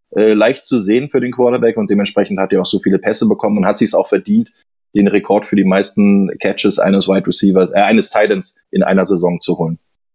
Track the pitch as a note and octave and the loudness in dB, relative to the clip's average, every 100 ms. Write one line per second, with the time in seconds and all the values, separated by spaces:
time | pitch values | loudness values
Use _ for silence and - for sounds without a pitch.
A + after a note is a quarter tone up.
0 | _ - A2 G#2+ A2 C3+ - B2+ F#2+ A#2 | _ 0 2 4 2 0 -2 -2 0 0
1 | C#3 C3+ B2 B2 B2 A#2+ A#2 A2+ G2+ G2+ | 0 -2 -2 0 0 2 0 0 0 0
2 | G2+ - G2+ F#2+ F#2+ F#2+ F#2 G2 - F#2+ | 0 -2 -2 -2 0 0 0 -2 0 0
3 | - A2 A2 G#2 D#3 G#2 G2 G2+ G#2+ F3+ | -2 0 0 0 0 0 0 0 0 0
4 | - G3 - G#3+ A3+ _ _ _ _ G#2 | 0 -2 0 -2 -2 _ _ _ _ 0
5 | G2+ G2 - G2 - G2+ F#2+ F#2+ G2+ - | 2 2 0 -2 0 0 2 0 0 0
6 | G2+ G2+ F#2+ - G2 - G#2 - F#2 G2 | 2 2 0 -2 -6 -2 -2 0 0 0
7 | F#2+ F#2+ F#2 - G2+ F#2+ F2+ G2 G2+ A2+ | 0 -2 -2 0 2 2 2 0 2 2
8 | - G#2+ G#2 G2 - - _ G2 E2 F#2+ | 0 0 0 0 -6 -18 _ -2 0 0
9 | F#2 F2+ F2 F2 - F2 E2 E2 _ _ | 0 0 0 -2 -4 -4 -4 -8 _ _
10 | _ | _